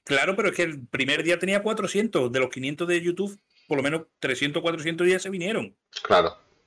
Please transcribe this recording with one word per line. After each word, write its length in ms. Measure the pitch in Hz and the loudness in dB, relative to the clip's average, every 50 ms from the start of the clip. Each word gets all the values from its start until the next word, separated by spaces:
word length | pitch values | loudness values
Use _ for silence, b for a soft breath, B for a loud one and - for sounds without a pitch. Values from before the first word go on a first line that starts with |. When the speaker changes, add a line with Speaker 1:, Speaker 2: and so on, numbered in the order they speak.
| _ | _
Speaker 1:
claro, 320 | - 143 135 143 175 190 | 0 0 2 2 2 0
pero 140 | 208 220 185 | 0 0 0
es 60 | 151 | 0
que 80 | - 175 | 0 0
el 220 | 165 156 139 123 - | -2 -2 -6 -10 -6
primer 360 | - 135 135 135 143 156 160 | -4 -2 0 0 0 0 2
día 160 | 165 175 170 | 2 2 2
tenía 240 | 185 185 196 202 202 | 2 0 0 0 0
cuatrocientos, 680 | 220 220 220 202 175 - 196 214 220 - 160 131 123 | 0 -2 -2 -2 -2 0 0 0 2 2 0 0 2
de 80 | 120 131 | 2 2
los 100 | 131 127 | 0 0
quinientos 380 | - 127 131 135 151 147 170 170 | -2 -4 -6 -6 -4 -2 0 0
de 140 | 175 170 | 0 0
YouTube, 380 | 170 175 175 175 196 202 202 - _ _ _ _ _ - | 2 0 0 0 -2 -4 -6 -10 _ _ _ _ _ -2
por 100 | 156 139 | 0 0
lo 60 | 131 | 2
menos 200 | 143 156 165 160 - _ _ | 0 0 -2 -4 -8 _ _
trescientos, 420 | - 139 131 - 143 147 147 170 | -4 -2 -2 0 -2 -2 -2 -2
cuatrocientos 460 | 160 170 165 165 147 165 170 165 175 180 | -2 -2 -2 -2 -4 -4 -2 2 4 4
ya 100 | 185 185 | 4 2
se 100 | - 196 | 0 -4
vinieron. 440 | 196 185 170 190 226 - - - - _ _ _ - - - | -6 -4 -4 -4 -4 -4 -4 -6 -10 _ _ _ -12 -8 0
Speaker 2:
Claro. 340 | - 101 92 85 85 - - _ _ _ _ _ | 4 4 4 4 2 -2 -8 _ _ _ _ _